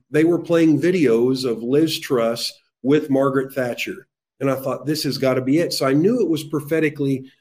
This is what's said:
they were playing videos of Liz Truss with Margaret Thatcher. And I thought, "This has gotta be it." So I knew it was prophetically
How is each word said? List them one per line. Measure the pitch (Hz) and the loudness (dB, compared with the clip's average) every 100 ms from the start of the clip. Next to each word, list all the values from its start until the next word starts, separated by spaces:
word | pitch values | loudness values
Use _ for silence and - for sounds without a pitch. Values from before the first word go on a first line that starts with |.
| - | -4
they | 147 | 2
were | 165 165 | 2 2
playing | - 170 160 143 | 0 2 4 4
videos | 165 185 131 113 123 131 127 | 2 2 4 4 2 0 -2
of | 110 | -4
Liz | 117 139 160 156 | 0 2 2 -2
Truss | - 127 113 113 - - _ _ | -2 0 0 -2 -8 -12 _ _
with | 127 147 147 | 0 0 2
Margaret | 135 139 135 131 | 0 2 0 -2
Thatcher. | 135 123 113 110 92 - _ _ _ | -4 -4 -4 -8 -10 -16 _ _ _
And | 131 | -4
I | 131 | -4
thought, | 135 127 135 | -4 -6 -6
"This | 151 | -4
has | 139 117 | -4 -2
gotta | 131 127 | 0 0
be | 123 151 | 0 0
it." | 170 | 0
So | - 135 | -2 0
I | |
knew | 143 185 247 | 2 2 2
it | 175 | 0
was | 156 | -2
prophetically | - 151 143 160 156 147 139 131 131 _ | -4 -6 -2 -2 0 -2 -2 -2 -6 _